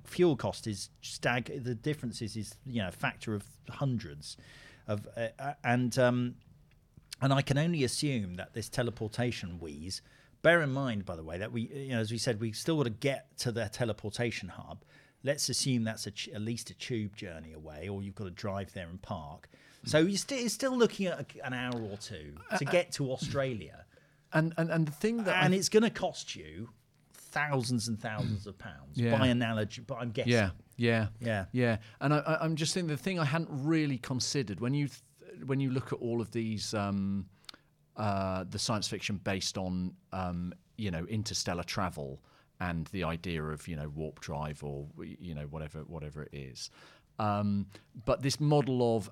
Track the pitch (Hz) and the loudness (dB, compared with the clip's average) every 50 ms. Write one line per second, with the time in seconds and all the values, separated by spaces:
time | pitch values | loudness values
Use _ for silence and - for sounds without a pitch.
0 | - - - - 180 175 147 113 - 104 92 - - 113 104 98 - - - - | -8 -6 2 6 6 6 6 4 2 -2 -2 -2 -4 -4 -4 -4 -6 -10 -14 -14
1 | - - - - - 139 120 127 123 - 147 143 120 123 123 110 - 151 151 147 | -14 -12 -8 -2 0 2 2 2 0 -2 -6 -6 -4 -4 -4 -4 -2 -2 -2 -2
2 | - 233 - - 120 104 - 113 104 - - - - 135 123 117 98 90 85 - | -4 -6 -6 -4 -6 -6 -4 -6 -8 -8 -10 -14 -10 -4 -2 -2 -2 -2 -4 -2
3 | - 131 113 - - - 107 101 101 - - - - - - - 147 135 127 110 | -2 -4 -4 -4 -4 -2 -2 -2 -4 -6 -16 -20 -16 -12 -6 -2 0 0 0 0
4 | - 82 71 73 73 - - - - - - - - - - - - - 107 104 | -2 -4 -10 -12 -12 -14 -14 -16 -18 -20 -20 -20 -20 -20 -20 -14 -6 -4 -4 -4
5 | 104 - - - 117 113 - - 135 139 - - - 127 120 123 123 123 113 - | -4 -6 -6 -4 -4 -4 -4 -6 -8 -8 -6 -2 2 4 4 4 4 2 4 6
6 | 127 123 123 123 123 123 123 - - - - - - _ _ _ _ _ - - | 6 6 6 4 2 0 -4 -8 -16 -20 -20 -20 -20 _ _ _ _ _ -20 -20
7 | - - - - - 135 139 139 139 - 135 139 151 170 175 160 131 117 - - | -18 -16 -6 0 4 4 4 4 4 4 4 4 4 2 2 2 2 2 2 2
8 | - 147 135 120 101 90 90 90 95 - - 117 104 - - - 123 120 113 - | 0 0 2 0 0 -2 -4 -6 -8 -8 -6 -8 -8 -6 -2 0 0 0 0 -2
9 | 113 107 - - 123 123 107 - - 90 87 85 82 80 73 73 78 90 92 - | -4 -4 0 0 0 0 0 -2 -6 -6 -8 -8 -8 -8 -8 -8 -8 -8 -8 -8
10 | - - - - - - _ _ - 151 170 170 156 139 127 135 139 131 113 101 | -10 -14 -20 -20 -20 -20 _ _ 6 8 8 8 6 4 2 0 0 0 0 -2
11 | 95 - 90 82 80 80 80 90 101 117 120 120 113 - - 139 139 135 131 117 | -2 -4 -6 -8 -6 -6 -4 -4 -4 -2 -2 -2 -4 -4 -4 -8 -6 -2 0 0
12 | 113 104 117 113 - 139 120 104 113 113 107 - - - 165 156 143 120 107 - | 0 0 0 -2 0 0 0 0 0 -4 -4 -4 0 0 2 2 2 2 0 0
13 | - 139 135 - - _ _ - - 123 110 117 113 98 - - 127 113 104 - | 0 0 0 -2 -4 _ _ -4 -2 -2 0 0 -2 -2 -2 -2 0 0 0 -2
14 | - 107 - - 123 120 107 - - 90 80 - - - 80 98 - _ - - | -4 -8 -4 -2 -2 0 -2 -2 -6 -10 -12 -12 -14 -14 -14 -16 -16 _ -20 -20
15 | - _ _ _ - 127 143 143 - - 127 - - 143 131 120 113 110 110 107 | -20 _ _ _ -2 -2 -2 0 0 0 0 0 2 4 4 4 2 0 -2 -4
16 | - 104 101 - - - - 107 104 110 120 113 - - 95 - - - 127 113 | -6 -8 -8 -8 -8 -8 -6 -6 -4 -4 -4 -4 -6 -10 -12 -10 -6 -4 -2 -2
17 | 107 101 - - - 95 82 80 78 80 78 78 78 78 76 73 82 98 101 98 | -2 -4 -6 -8 -12 -10 -10 -10 -12 -14 -14 -14 -14 -12 -10 -8 -6 -6 -4 -4
18 | 101 101 95 - 110 92 87 - - 107 95 98 98 90 - 98 90 82 85 95 | -4 -6 -6 -8 -8 -8 -8 -6 -6 -4 -4 -4 -4 -6 -8 -10 -8 -8 -10 -12
19 | - - 113 85 76 71 76 - - - _ - - - - - - - 107 151 | -8 -8 -8 -6 -6 -8 -12 -14 -16 -20 _ -20 -20 -20 -20 -14 -4 4 4 6
20 | 160 190 202 190 - - 277 262 240 233 - - - 269 254 247 240 202 - - | 6 6 4 0 -2 -2 -2 -2 0 -2 -2 0 0 2 4 6 6 6 4 2
21 | 196 180 160 123 143 - - - - 135 127 123 127 127 127 117 113 101 101 101 | -2 0 0 -2 -6 -10 -10 -10 -8 -6 -4 -2 -2 -2 -2 -2 -4 -4 -6 -8
22 | - - 107 82 76 73 73 76 - - - 127 143 139 - - 175 - - - | -10 -10 -10 -10 -12 -12 -14 -14 -8 -4 -2 -2 0 2 2 2 2 0 -2 -4
23 | 143 127 131 127 - 131 120 139 135 135 123 104 82 76 - - - _ _ - | -2 -2 -2 -2 -4 -2 -2 0 0 -2 -2 -4 -8 -10 -14 -18 -20 _ _ -20
24 | _ _ _ _ _ - - 160 156 165 160 - 165 165 160 165 160 151 143 - | _ _ _ _ _ 0 2 2 2 2 2 0 0 2 4 2 2 2 0 0
25 | - 214 233 233 220 190 175 185 185 185 180 190 - - - 214 226 220 - - | 0 2 2 2 2 4 4 6 8 8 6 6 4 6 8 8 8 6 4 2
26 | - 175 - - - - - - 80 76 78 85 110 113 - _ _ _ _ _ | -2 -2 -2 -4 -10 -10 -10 -10 -10 -12 -10 -10 -10 -10 -12 _ _ _ _ _
27 | _ _ - - - - - 147 147 151 143 135 120 113 127 120 107 113 113 107 | _ _ -20 -20 -14 -6 -2 -2 0 2 2 2 2 2 2 0 0 0 -4 -4
28 | 113 117 107 107 127 120 107 98 - 104 95 - - 107 80 69 - - - 123 | -4 -4 -2 -2 0 0 0 -2 -4 -8 -12 -12 -12 -14 -14 -14 -14 -8 -2 2
29 | 120 117 117 110 120 127 120 120 123 113 113 110 107 101 - - 117 - 135 117 | 2 4 4 6 6 6 4 4 2 2 2 0 0 -2 -4 -10 -10 -8 -6 -6
30 | 120 120 107 127 120 120 120 117 104 95 90 - - _ - - 117 117 117 113 | -4 -4 -2 0 4 6 6 6 6 4 2 -4 -10 _ -4 0 4 4 4 4
31 | 110 101 - - 123 120 110 101 95 - - 127 123 120 113 107 - - - - | 2 0 -2 -4 -2 0 0 0 0 -2 0 2 4 4 2 2 -2 -8 -8 -2
32 | - 143 151 151 147 156 160 160 156 160 165 147 165 151 - 190 175 160 151 139 | 2 2 2 4 2 2 0 2 2 0 0 0 0 0 0 0 0 0 -2 -2
33 | - 196 190 175 160 135 139 165 165 - - 135 131 151 165 160 151 147 135 117 | -2 -2 0 2 2 2 2 0 -2 -2 -4 -2 2 4 4 4 4 2 0 -2
34 | - - 135 123 - - - 147 131 95 101 82 110 123 139 147 147 139 - - | -2 -2 -2 0 0 0 0 0 0 0 -2 -2 0 0 2 2 2 0 -2 -8
35 | - - _ - - - - - 156 131 135 135 139 131 127 131 123 - 139 - | -20 -20 _ -20 -20 -18 -16 -10 -4 -2 0 2 2 2 2 0 0 -2 -4 -2
36 | - 120 117 117 110 107 - 117 113 110 110 104 - - - 107 101 101 98 98 | 0 0 0 0 0 0 0 -2 0 0 0 -2 -2 -2 0 2 2 2 2 2
37 | 98 98 98 101 92 - - _ _ - - - _ _ _ _ _ _ - - | 2 2 0 0 -2 -6 -10 _ _ -20 -20 -20 _ _ _ _ _ _ -6 -2
38 | 107 107 101 98 95 95 92 92 92 92 101 101 - - 117 104 95 - - 98 | 0 0 2 2 2 0 0 -2 -2 -4 -4 -4 0 0 0 0 0 -2 -4 -4
39 | - - 101 92 - 107 98 95 92 - - - 95 92 92 90 92 92 - - | -2 -2 -4 -2 -2 0 -2 0 0 -2 -2 -2 -2 0 0 0 0 -2 -4 -8
40 | _ - - 95 92 90 87 87 87 90 90 - _ _ _ - 110 101 87 82 | _ -8 -6 -4 -2 -2 -2 -2 -4 -4 -6 -10 _ _ _ -4 -4 -2 -2 -2
41 | 85 - 110 110 104 - 95 - - - 90 85 85 - - - 98 87 78 76 | -2 -2 -2 -2 -2 -2 -2 -4 -2 -2 -2 -2 -2 -4 -2 -2 -2 -2 -2 -4
42 | 71 69 67 71 _ - - - _ _ _ - 92 87 85 85 80 - - 95 | -6 -6 -8 -10 _ -20 -20 -20 _ _ _ -6 -4 -2 -2 -2 -4 -4 -4 -2
43 | 87 80 82 82 - 92 85 78 76 76 78 71 - - 85 73 73 78 71 76 | -2 0 -2 -2 -2 -2 -2 -2 -2 -4 -4 -6 -6 -8 -6 -6 -6 -6 -4 -6
44 | 78 78 - - - - 78 71 76 76 73 - - 73 71 69 73 73 - 85 | -6 -6 -8 -10 -8 -6 -4 -4 -4 -6 -6 -6 -6 -6 -6 -6 -8 -10 -12 -12
45 | 87 90 - - - 87 82 73 73 73 73 80 78 73 - 78 73 - 85 80 | -12 -12 -12 -12 -10 -8 -6 -6 -6 -6 -6 -8 -8 -8 -8 -10 -10 -10 -10 -8
46 | 73 76 73 76 73 - - 71 69 65 62 - - - - - - - - - | -8 -8 -8 -10 -10 -10 -10 -10 -10 -10 -10 -12 -12 -12 -14 -16 -20 -20 -20 -20
47 | _ _ _ - 110 107 104 101 104 104 101 101 98 95 - - - _ - - | _ _ _ 0 0 2 2 4 2 2 2 2 0 -2 -8 -20 -20 _ -18 -6
48 | 110 - 127 - 117 139 131 - 151 147 151 147 139 135 131 123 123 117 113 113 | 0 0 0 2 2 0 0 2 4 6 6 6 6 6 4 4 6 6 4 4
49 | 95 107 | 2 -2